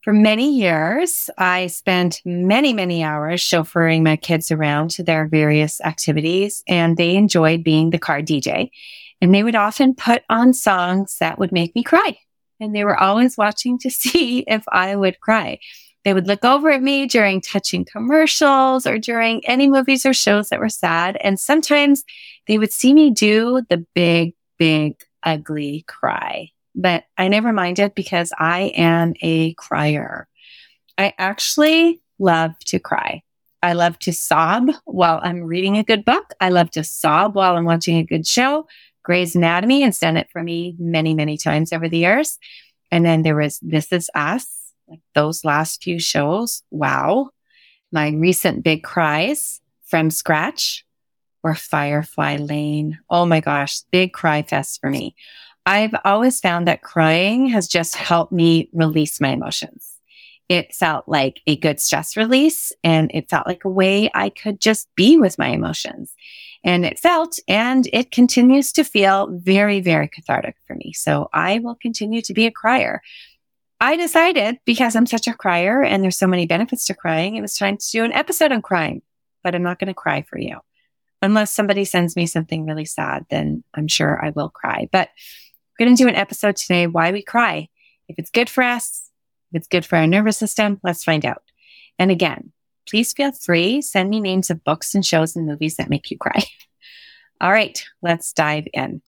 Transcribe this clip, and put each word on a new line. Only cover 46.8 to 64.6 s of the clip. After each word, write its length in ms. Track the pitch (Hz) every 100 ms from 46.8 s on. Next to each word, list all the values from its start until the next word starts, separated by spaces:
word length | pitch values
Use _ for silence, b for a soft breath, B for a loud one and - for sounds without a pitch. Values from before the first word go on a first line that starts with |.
| 139 135 139 208 269 _ b b b b _
My 180 | 160 151
recent 540 | 151 165 185 180 -
big 200 | - 156
cries, 760 | - - 160 151 190 294 - - _ _ _
From 260 | 165 160
Scratch 760 | 156 - 156 185 - - - _ _ _ _ _ _
or 120 | 160 160
Firefly 840 | - 156 143 147 160 - 147 147
Lane. 600 | 147 147 151 151 151 156 _
Oh 160 | 170 175
my 140 | 160
gosh, 420 | 156 143 143 - -
big 220 | 180 185
cry 300 | - 165 151
fest 360 | 151 156 139 -
for 100 | 139
me. 260 | 139 - _ B B B B -
I've 280 | 202 220 220
always 360 | - 202 247 254
found 280 | 190 175 175
that 140 | -
crying 640 | - - 160 165 190 233 262
has 180 | 226 180
just 280 | 180 165 -
helped 360 | - 170 160
me 380 | 175 165 165 -
release 480 | 170 160 156 151 -
my 80 | 139
emotions. 680 | 127 - - - - - - _ b b b _
It 260 | 175 -
felt 340 | - 170 147 -
like 340 | 151 135 - -
a 120 | 151
good 220 | 165 147
stress 380 | - 147 160 -
release, 540 | 220 262 302 - - -
and 280 | 170 160 156
it 160 | 160 -
felt 160 | 160 -
like 200 | 180 196
a 40 |
way 400 | 185 190 196 214 -
I 140 | 202
could 320 | - 220 202